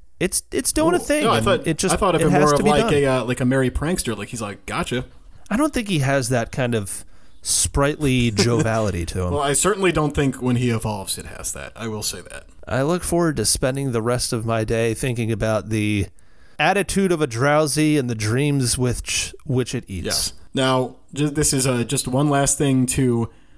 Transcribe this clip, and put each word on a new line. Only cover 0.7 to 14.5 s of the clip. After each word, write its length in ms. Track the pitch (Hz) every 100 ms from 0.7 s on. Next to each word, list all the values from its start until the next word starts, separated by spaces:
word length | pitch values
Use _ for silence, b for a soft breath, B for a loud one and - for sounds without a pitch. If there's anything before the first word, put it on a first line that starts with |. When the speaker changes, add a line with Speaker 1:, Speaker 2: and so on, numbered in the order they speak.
Speaker 1:
doing 220 | 302 320
a 20 | 349
Speaker 2:
Ooh. 40 |
Speaker 1:
thing, 240 | - 294
Speaker 2:
No, 60 | 233
I 60 | 147
Speaker 1:
and 80 |
Speaker 2:
thought, 220 | 113 160 160
Speaker 1:
it 120 | 156
just, 160 | 185
Speaker 2:
I 20 | 170
thought 200 | 196 160
of 40 |
Speaker 1:
it 40 | 160
Speaker 2:
him 40 |
Speaker 1:
has 80 | 180
Speaker 2:
more 100 | 151
Speaker 1:
to 60 | 143
Speaker 2:
of 60 |
Speaker 1:
be 60 | 147
Speaker 2:
like 100 | 147 214
Speaker 1:
done. 80 |
Speaker 2:
a, 120 | 147 135
uh, 180 | 131
like 160 | 117 123
a 40 |
merry 260 | 127 135 127
prankster. 460 | - 147 185 123 104
Like, 100 | 104
he's 120 | 117
like, 240 | 104 101 -
"Gotcha." 380 | 117 - 123 127 b b b -
Speaker 1:
I 80 | 214
don't 160 | 302
think 140 | 254 202
he 120 | 160
has 280 | 131 139 120
that 200 | 123 113
kind 240 | - 123
of 300 | 113 98 - - b b b
sprightly 920 | - - - 143 139 156 143 127 117
Speaker 2:
<laughs> 40 |
Speaker 1:
joviality 720 | 98 113 117 113 113 107 87 85
to 160 | 95
him. 80 | 90
Speaker 2:
Well, 80 | 87
I 100 | 143
certainly 400 | 139 180 196 190
don't 240 | 156 151 151
think 260 | 139 127
when 140 | 123 123
he 140 | 123
evolves 480 | 113 110 104 95 -
it 80 | -
has 260 | - -
that. 200 | - 67 -
I 100 | 113
will 160 | 107
say 180 | - 92
that. 260 | - - - - -
Speaker 1:
I 160 | 123
look 220 | 143 175
forward 320 | - 170 170 143
to 80 |
spending 480 | - - 135 139 139
the 100 | 113
rest 300 | 117 123 -
of 120 | 120
my 200 | 113